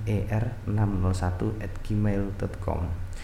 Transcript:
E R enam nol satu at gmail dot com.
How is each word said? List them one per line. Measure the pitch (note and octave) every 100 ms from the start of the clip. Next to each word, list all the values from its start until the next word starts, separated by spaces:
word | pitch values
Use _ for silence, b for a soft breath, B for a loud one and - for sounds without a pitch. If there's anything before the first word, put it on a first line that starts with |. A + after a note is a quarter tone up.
| -
E | G#2 F#2
R | A2 A2 - -
enam | G#2 G#2 G2
nol | F2+
satu | F#2 F2+ F2+ G#2+ G#2+
at | G2 -
gmail | - G#2+ G#2 G2+ G2 G2
dot | F#2+ -
com. | - D#2+ E2+ F2 - B